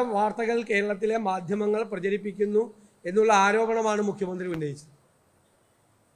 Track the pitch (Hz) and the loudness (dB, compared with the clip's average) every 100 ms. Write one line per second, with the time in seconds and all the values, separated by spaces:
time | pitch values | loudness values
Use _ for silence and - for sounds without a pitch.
0 | 247 202 214 208 226 233 226 202 202 202 | 2 0 0 0 -2 -2 0 0 0 -2
1 | 214 226 208 190 170 208 208 214 226 196 | -2 0 -2 -4 -4 -2 0 0 -2 -4
2 | 185 202 202 202 208 208 226 - - _ | -2 -2 -4 -2 0 2 0 -6 -20 _
3 | 175 196 220 202 196 214 226 226 220 208 | -2 2 6 6 6 4 2 0 0 0
4 | 208 202 185 180 180 170 147 143 - _ | -2 -2 -6 -6 -6 -4 -6 -8 -16 _
5 | _ _ _ _ _ _ _ _ _ _ | _ _ _ _ _ _ _ _ _ _
6 | _ | _